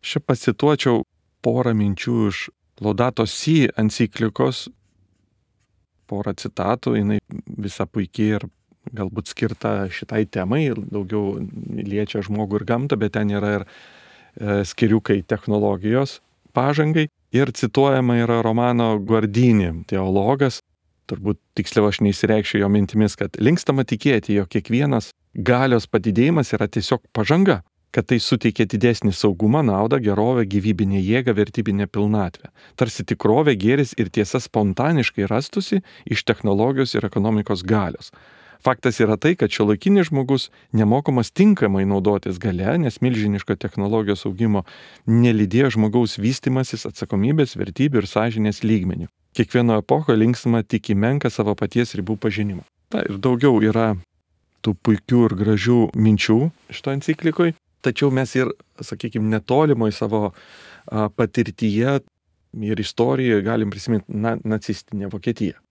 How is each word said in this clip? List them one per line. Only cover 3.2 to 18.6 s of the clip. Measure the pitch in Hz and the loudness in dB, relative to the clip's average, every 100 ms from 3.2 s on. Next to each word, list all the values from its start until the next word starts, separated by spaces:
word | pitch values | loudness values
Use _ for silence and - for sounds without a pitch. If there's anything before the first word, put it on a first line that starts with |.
Si | 110 - - 160 127 | -4 -2 2 4 2
enciklikos, | - 110 - 113 - 113 - 131 127 - _ _ _ _ _ _ _ _ _ _ _ _ _ _ | 2 -2 0 -4 -2 -4 0 -2 -2 -14 _ _ _ _ _ _ _ _ _ _ _ _ _ _
porą | 101 104 95 | -6 -6 -8
citatų, | - - 95 123 127 110 | -8 -4 -2 -2 0 0
jinai | 104 104 _ - - | 0 -2 _ -16 -12
visa | - 101 - 98 | -10 -10 -6 -6
puiki | 110 92 - 107 | -6 -6 -2 -2
ir | 104 - _ _ _ - | -2 -6 _ _ _ -16
galbūt | 113 98 113 - | -10 -8 -8 -12
skirta | - 113 - 113 104 95 | -6 -6 -4 -4 -4 -6
šitai | - - 110 110 | -10 -6 -4 -2
temai, | 92 95 135 151 113 | -4 -2 0 -2 -4
daugiau | - 101 92 104 98 85 - - - | -6 -8 -6 -4 -4 -6 -10 -12 -10
liečia | 110 101 101 104 110 | -10 -6 -4 -4 -6
žmogų | 98 104 104 104 | -4 -4 -2 -4
ir | 92 | -2
gamtą, | 120 143 120 | -4 -2 -2
bet | 104 107 | -2 -2
ten | 104 | -2
yra | 101 104 | -2 -2
ir, | 101 | -4
e, | 98 - - - - - _ - 104 101 | -6 -18 -20 -20 -20 -20 _ -10 -2 -2
skyriukai | 98 - 113 110 - 101 | -2 0 2 2 2 -2
technologijos | 87 107 - 104 101 98 104 123 139 - _ _ _ | 0 -6 -2 0 0 -2 -2 -2 -2 -8 _ _ _
pažangai. | - 135 147 151 160 151 _ _ | -2 0 0 0 0 -2 _ _
Ir | 120 139 | 0 0
cituojama | - 113 - 139 131 123 120 | -2 -2 2 4 4 2 2
yra | 117 117 | 2 2
Romano | 113 113 | 2 2